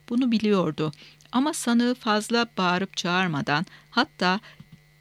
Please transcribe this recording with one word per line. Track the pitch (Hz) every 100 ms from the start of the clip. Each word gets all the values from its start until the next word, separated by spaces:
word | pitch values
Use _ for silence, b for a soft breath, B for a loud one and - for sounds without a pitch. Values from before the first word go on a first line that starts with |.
| -
Bunu | 240 262
biliyordu. | 220 214 202 156 151 156 - B B B
Ama | 247 302
sanığı | 302 - 233 240
fazla | 254 226 208 208 233 233 -
bağırıp | 180 180 190 -
çağırmadan, | 175 180 185 143 - 147 175 B B
hatta | - - - 180 190 B B - - _ _